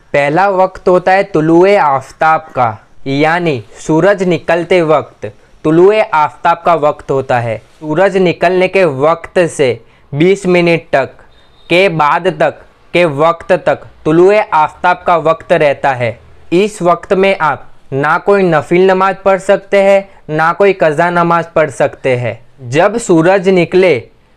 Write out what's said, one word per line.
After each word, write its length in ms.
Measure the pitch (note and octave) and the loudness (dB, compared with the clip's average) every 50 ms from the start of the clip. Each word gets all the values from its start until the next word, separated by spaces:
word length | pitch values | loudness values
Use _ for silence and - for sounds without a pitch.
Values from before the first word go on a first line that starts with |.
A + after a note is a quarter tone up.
| _ _ | _ _
पहला 360 | - C#3+ C#3+ C#3+ D3+ E3+ G3 G3+ | -2 -2 0 0 0 0 0 0
वक्त 380 | F#3+ F3+ F#3 F#3 - - - F#3+ | 0 0 -2 -2 -4 -4 0 0
होता 240 | F3+ F3+ E3 F#3+ | 2 2 2 2
है 120 | F#3 G3 G3 | 2 0 0
तुलुए 500 | G3 - D#3 D#3 D#3+ E3 E3+ F3+ G3 G#3 | 0 -2 -2 0 2 4 4 4 4 4
आफ्ताब 680 | G3 D#3+ D3 C3+ C3 - - - - D#3+ D#3+ D#3+ D#3 - - | 2 2 0 -2 -2 -6 -8 -6 -2 0 0 0 0 -2 -6
का, 260 | - C3 B2 A2+ G#2+ G#2 _ _ - - - | -4 -2 -2 -2 -4 -8 _ _ -20 -14 -8
यानी 560 | C#3 C#3 C#3+ D3+ D#3 E3 F3+ F3 E3 C#3 A#2+ G2+ - - - | -6 -2 0 0 0 0 -2 -2 -4 -4 -4 -8 -14 -20 -12
सूरज 440 | - - D#3 D#3+ E3+ G3 G#3 F#3 F#3+ | -6 -2 0 2 2 2 2 0 0
निकलते 560 | F3+ E3+ D3+ - - E3+ F3 E3 E3+ G3 F3+ E3 | -2 -2 -2 -2 -2 -2 -2 0 0 0 0 2
वक्त। 460 | D3+ D#3 C#3 - - - _ - G#2 - _ _ _ _ _ - | 2 0 0 -2 -6 -14 _ -16 -16 -16 _ _ _ _ _ -2
तुलुए 360 | D#3 D#3+ E3 F3+ G3 G#3+ A3 | 0 2 4 4 4 4 2
आफ्ताब 580 | G#3 - - D#3 D3+ C#3 - - - E3+ E3 E3 - | 0 0 0 -2 -2 -2 -4 -4 -2 -2 -2 0 0
का 100 | F3 E3+ | 0 0
वक्त 360 | D#3 C#3+ D3 C#3+ - - - | 0 0 -2 -2 -4 -6 -6
होता 280 | C#3 C3+ C3 C3 B2+ A#2+ | -4 -4 -2 -2 -2 -2
है। 180 | A#2 A#2 A2 | -2 -4 -6
सूरज 600 | G2+ - _ _ - D#3 D#3 D3+ E3 F#3+ G3+ F#3 | -8 -12 _ _ -14 -8 -4 -2 0 0 0 0
निकलने 500 | G3 F#3 E3+ D#3 - - F3 F#3 F3+ F#3 F#3 | 0 0 -2 -2 0 -2 0 0 0 0 0
के 160 | F#3 F#3+ F#3 | 0 0 0
वक्त 540 | E3 C3+ C3 C#3+ D#3 E3 E3 - - - F#3+ F3 D#3 | 0 0 0 0 0 -2 -2 -6 -6 -2 -2 -2 -2
से 200 | - - C#3+ B2+ A#2 A#2+ - _ _ _ _ - | -2 -2 -2 -2 -2 -4 -10 _ _ _ _ -8
बीस 320 | C#3 C#3+ E3 F#3 G3 F#3 - | -4 0 0 0 0 0 -2
मिनट 360 | F3+ F3+ F3 E3+ E3+ E3+ D#3+ - - | 0 0 0 2 0 0 -2 -2 -2
तक 220 | - C#3 B2+ A2+ - - - _ _ _ _ _ _ _ - - | -2 -2 -2 -4 -8 -18 -20 _ _ _ _ _ _ _ -6 -2
के 180 | E3 F3 F#3+ G3 | 0 2 2 2
बाद 380 | E3 D#3+ D3 C#3+ D#3 F3 E3+ F#3 | 0 0 0 0 0 -2 -2 -4
तक 280 | D#3+ D3+ E3+ C#3+ - - - _ _ _ _ _ - | -2 -2 -2 -2 -4 -6 -16 _ _ _ _ _ -2
के 100 | E3+ F3 | 0 0
वक्त 480 | E3 C#3 C#3 D#3 E3 E3+ - - - F#3 F3 | 0 0 0 0 0 0 -2 -2 -2 -2 -2
तक 180 | - D#3 C#3 - - - - - - | 0 -2 -4 -4 -6 -18 -14 -8 -4
तुलुए 340 | D#3 D#3 E3+ F3+ F#3+ G#3 G#3+ | 0 2 4 4 4 4 2
आफ्ताब 640 | G#3 - - D#3 D#3 D3 - - - F3+ F3+ F3 - | 0 0 0 0 0 -2 -4 -4 -2 -2 -2 -2 0
का 100 | F3+ F3 E3 | -2 0 0
वक्त 320 | D3 D#3+ D#3+ - - - | 0 -2 -2 -2 -2 -2
रहता 400 | F3+ D#3+ D#3 C#3+ C3+ - - C#3 | 0 2 2 0 0 -2 -2 -4
है। 260 | C3 A#2+ B2 A2+ - - - - - - - - E3 | -2 -2 -4 -6 -6 -8 -16 -20 -20 -20 -8 -2 -2
इस 260 | F3 G#3 G#3 - - | 0 0 -2 -4 -2
वक्त 300 | E3+ F3 - - - - G3 | -2 0 0 -2 -2 -4 -2
में 220 | F#3 F#3+ G3 F#3+ F#3+ | 0 0 0 0 0
आप 280 | D#3 D3 C3+ A2+ - - - - - - | -2 -4 -4 -4 -10 -18 -20 -20 -14 -8
ना 240 | C3 C3+ D3 D3+ D#3+ F3 | -6 -4 -2 0 -2 -2
कोई 240 | - G3+ G3+ G3+ | 0 0 0 0
नफिल 440 | F#3+ F3 D#3+ D3 C3+ - E3+ F3+ F#3 | 2 0 0 -2 -2 0 0 2 2
नमाज 300 | F#3+ F#3 F#3 F#3+ G3 F#3 | 2 2 2 0 -2 -2
पढ़ 220 | F#3 - G3 G3 F#3 | -2 -2 0 0 0
सकते 440 | - - G3 F#3 - - G3+ G3 | 0 -2 -2 -2 -2 -2 0 2
हैं, 260 | G3 G3 G3 G3 G3 - - - - - | 2 4 2 2 0 -4 -16 -20 -12 -6
ना 240 | D3+ D#3 D#3+ E3 | -4 -2 -2 -2
कोई 240 | E3 - G3+ G3+ F#3 F#3+ | 0 0 0 0 2 2
कज़ा 260 | F3+ D#3+ D3 D3 E3+ F3 | 0 0 0 0 -2 0
नमाज 360 | F3 F3 E3+ E3+ E3+ E3+ E3 | 0 0 0 0 0 0 -2
पढ़ 240 | E3 - E3 D#3 D3 | -2 -2 -2 -2 -2
सकते 440 | B2 - D#3 C3+ - - - C3+ B2+ | -2 -4 -4 -4 -4 -4 -4 -2 -2
हैं। 220 | B2 B2 A2+ G2+ - - - - - C3 A#2 | -2 -4 -6 -8 -10 -16 -20 -20 -18 -10 -4
जब 280 | B2+ D3+ F3+ G#3+ G#3 A#3 | -2 0 0 0 0 -2
सूरज 500 | - - F3+ D#3+ D#3+ F3+ F#3+ G3+ F3 F#3+ | -2 0 2 2 4 2 2 2 2 2
निकले 480 | F#3+ F3+ F3 F3 - F3+ F#3+ F3+ D3 A#2 A2 - _ _ _ _ _ | 2 2 0 2 2 2 2 2 2 -2 -4 -10 _ _ _ _ _